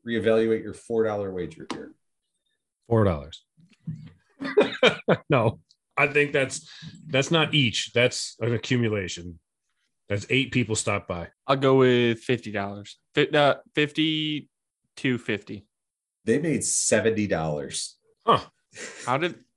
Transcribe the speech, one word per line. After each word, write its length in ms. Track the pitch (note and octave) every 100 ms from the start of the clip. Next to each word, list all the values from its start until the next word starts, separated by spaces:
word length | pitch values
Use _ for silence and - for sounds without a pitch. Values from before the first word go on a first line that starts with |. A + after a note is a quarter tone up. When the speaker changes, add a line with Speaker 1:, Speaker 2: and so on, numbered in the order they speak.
| A#2
Speaker 1:
reevaluate 560 | A#2 A2 A2+ A2+ A2
your 100 | G#2
four 300 | - - A2+
dollar 260 | A2 G#2 G2
wager 360 | F#2 E2 - -
here? 200 | - - - _ _ _ _ _ _ _ _ -
Speaker 2:
Four 160 | A2+
dollars. 400 | G2+ D#2 C#2 - _ _ _ _ - - - _ _ -
<laughs> 140 | C4+ - - - - - - F3 -
No, 300 | C#3 A2+ - _ _ _ -
I 100 | C#3+
think 240 | D3 C#3+
that's, 360 | C#3+ C3 - - - - - -
that's 240 | C3 C#3
not 240 | E3 D3
each. 380 | D3+ A#2+ - -
That's 440 | A#2 B2 - - -
an 140 | A#2
accumulation. 840 | A#2 - B2 A2+ G#2 F2+ - F2 E2 _ _ _ _ _ _ -
That's 180 | G2+ -
eight 200 | C3 B2
people 240 | B2+ G#2+ G#2+
stopped 320 | - G2+ -
by. 200 | F2 E2+ _ -
Speaker 3:
I'll 100 | C#3
go 200 | C3+ C3+
with 420 | B2+ B2 A#2+ A#2
fifty 300 | - B2 A2
dollars. 460 | G#2 G2+ G2+ G2+ - _
Fi-, 140 | - D3
uh, 260 | D3 D3+ - -
fifty, 720 | - D3 D3+ D#3 D#3 D3+ D3+ - _ _ _ _ -
two 220 | C#3 A#2+
fifty. 480 | - G#2 - G#2+ - _ _ _ _ _ G#2+
Speaker 1:
They 120 | B2+
made 260 | E3 A#2+
seventy 600 | - - - A2 A2 G#2+ G#2
dollars. 720 | F2 D#2+ D2 C#2+ - - _ _ _ -
Speaker 2:
Huh. 140 | F3 - _ _ - - - -
Speaker 3:
How 120 | C3+
did, 160 | F3 - _